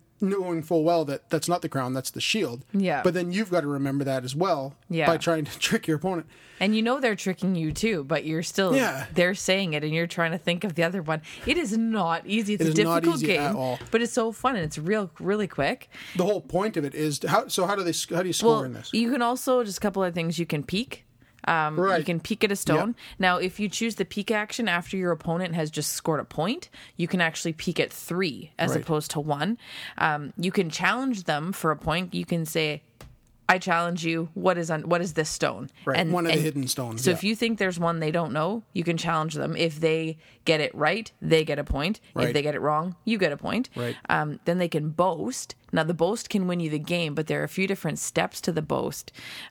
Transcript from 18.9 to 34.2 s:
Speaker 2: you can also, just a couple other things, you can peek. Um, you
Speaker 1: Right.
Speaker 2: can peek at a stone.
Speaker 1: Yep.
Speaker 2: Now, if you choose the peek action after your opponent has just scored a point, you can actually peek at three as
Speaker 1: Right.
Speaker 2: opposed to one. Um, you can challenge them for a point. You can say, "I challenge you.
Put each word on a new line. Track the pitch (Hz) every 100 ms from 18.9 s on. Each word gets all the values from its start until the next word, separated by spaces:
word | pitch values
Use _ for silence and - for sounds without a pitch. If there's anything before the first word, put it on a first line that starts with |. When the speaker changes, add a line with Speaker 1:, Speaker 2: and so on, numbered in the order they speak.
Speaker 2:
you | 214 233
can | 262
also, | 240 254 - 254
just | 214 180
a |
couple | 208 190
other | 185
things, | 170 165 165
you | 165
can | 151
peek. | - 190 247 - _ _ - _ -
Um, | 165 156 156
you |
Speaker 1:
Right. | 190 175 151
Speaker 2:
can | 170
peek | - 214
at | 214
a | 196
stone. | - 160 202
Speaker 1:
Yep. | 233 - -
Speaker 2:
Now, | 185 180
if | 185 190
you | 208
choose | - 226 208
the |
peek | 180 - 196
action | 214 208 - 220
after | 175 175 190
your | 180
opponent | 160 - 165 180 165
has | 156
just | 156 147
scored | - - 151
a | 107
point, | - 170 330 - - - -
you | 170
can | 185
actually | 165 156 170
peek | 160 - 160
at | -
three | - - 170 185 113 - -
as | 170
Speaker 1:
Right. | 151
Speaker 2:
opposed | 165 156 151
to | 156
one. | 151 143 165 233 - - - -
Um, | 160 147 143 -
you | 180
can | 202 170
challenge | - 185 233 269 214
them | 170 147 165
for | 196 165
a | 151
point. | 160 165 180
You | 175 170
can | 170 160
say, | 165 156 151 - - - - _ _ -
"I | 185
challenge | 185 170 175 170 165
you. | 165